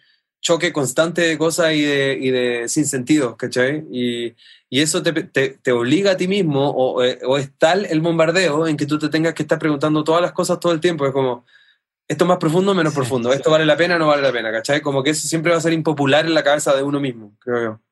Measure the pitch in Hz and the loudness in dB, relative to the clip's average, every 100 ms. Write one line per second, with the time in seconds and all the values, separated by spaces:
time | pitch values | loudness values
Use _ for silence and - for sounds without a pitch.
0 | _ _ _ _ - 165 170 147 127 - | _ _ _ _ -2 0 0 -2 -2 0
1 | 170 170 165 151 165 160 160 151 147 143 | 0 0 0 0 0 0 0 2 0 0
2 | 135 135 131 127 123 120 117 156 147 135 | 0 -2 0 0 0 -2 -2 -2 -2 -2
3 | 123 151 123 - 123 123 127 156 156 123 | 0 2 0 -4 -4 0 0 -2 -8 -6
4 | 123 120 117 - - - - 131 156 180 | -4 -4 -8 -12 -20 -20 -6 -2 0 0
5 | 165 156 - 135 135 - 131 120 120 180 | -2 -2 -2 -2 -2 -2 0 0 2 2
6 | 196 185 180 202 165 139 139 - 131 - | 2 0 0 0 0 0 0 0 0 2
7 | 127 - 123 143 139 - 160 190 185 160 | 0 0 -2 -2 -2 0 2 2 0 0
8 | 170 165 160 180 170 147 165 147 139 151 | 0 2 2 2 0 0 -2 -2 -2 -2
9 | 151 160 165 160 147 160 160 143 156 151 | -2 0 -2 -2 -2 -2 -2 -2 0 0
10 | 151 165 175 - 175 175 175 165 175 160 | 2 2 0 -2 -2 0 0 0 0 0
11 | 139 135 131 120 _ _ _ _ _ _ | -2 0 -2 -4 _ _ _ _ _ _
12 | - 151 175 175 165 180 196 190 156 139 | -6 0 2 2 2 2 2 2 0 0
13 | 123 127 120 135 156 156 156 143 175 170 | -2 0 0 2 4 4 4 2 2 2
14 | 156 147 139 120 110 110 127 147 151 139 | 2 2 2 0 -2 -4 -2 -2 0 -2
15 | 135 156 151 160 160 165 165 165 160 139 | 0 -2 -2 -2 0 0 0 0 0 0
16 | 135 147 160 156 139 147 151 135 143 143 | 2 2 2 0 2 2 2 0 0 -2
17 | 139 117 104 107 123 120 113 110 _ | -4 -8 -14 _ -6 -4 -4 -8 _